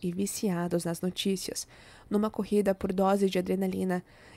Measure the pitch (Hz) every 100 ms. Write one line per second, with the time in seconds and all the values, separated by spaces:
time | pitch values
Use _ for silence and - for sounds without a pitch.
0 | 180 175 196 - 214 175 175 170 170 165
1 | 185 - 202 190 - - - - - -
2 | - 208 214 - 196 208 196 190 196 185
3 | 190 196 196 190 185 185 190 185 185 180
4 | - - -